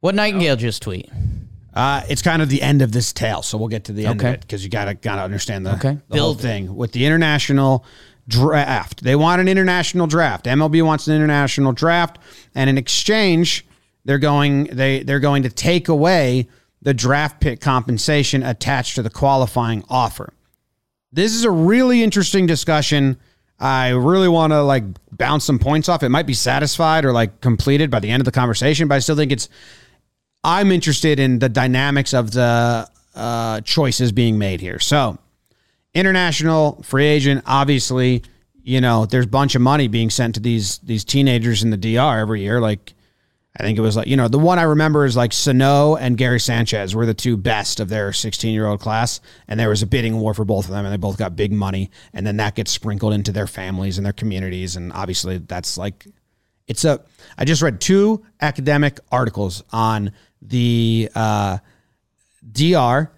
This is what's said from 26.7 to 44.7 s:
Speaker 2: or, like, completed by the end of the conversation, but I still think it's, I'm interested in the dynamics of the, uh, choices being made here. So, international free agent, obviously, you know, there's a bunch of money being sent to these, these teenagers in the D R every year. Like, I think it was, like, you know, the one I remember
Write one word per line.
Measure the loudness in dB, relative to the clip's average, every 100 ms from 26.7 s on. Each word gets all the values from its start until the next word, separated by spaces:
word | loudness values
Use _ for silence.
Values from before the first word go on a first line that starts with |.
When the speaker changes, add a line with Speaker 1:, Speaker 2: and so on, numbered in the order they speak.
| 0 2 2
Speaker 2:
or, | 2
like, | 2 0 -2
completed | -2 0 2 2 2
by | 0
the | 0
end | 0
of |
the | 0
conversation, | 0 0 0 0 2 2
but | 0
I |
still | 0 0
think | 0
it's, | -2 -6 -14 -20 -20 _ _ _ _ _ _
I'm | 0 2 4
interested | 2 2 0 2 2
in | 2 2
the | 2
dynamics | 0 0 0 0 0 0
of | 0 0
the, | 0 2 2 2 0 -6 _ _
uh, | -10 -6 -4 -4 -6
choices | -2 0 0 0 0
being | 2 2 2
made | 0 -4
here. | -8 -6
So, | 0 0 0 -4 _ _ _ _ _ _ _
international | 0 2 2 0 0 2 2 2 0
free | -4 0
agent, | 2 4 2 0 2
obviously, | 0 2 0 0 0 0 0 -4 _ _ _
you | -2 0
know, | 2 2
there's | 2 0 0
a |
bunch | 0 0
of | 2
money | 2 2 2
being | 0 -2
sent | 0 -2 -2
to |
these, | -2 -2 -2 -8
these | -6 -6
teenagers | -2 2 2 2 0 0
in | 0
the | -2
D | -2 0
R | 2 0
every | -2 -4
year. | -2 0
Like, | 0 -4 -8 _ _ _ _ _ _
I | -8
think | -4 0
it |
was, | 0 0
like, | 0
you | 0
know, | 2
the | 2
one | 4 4
I |
remember | 2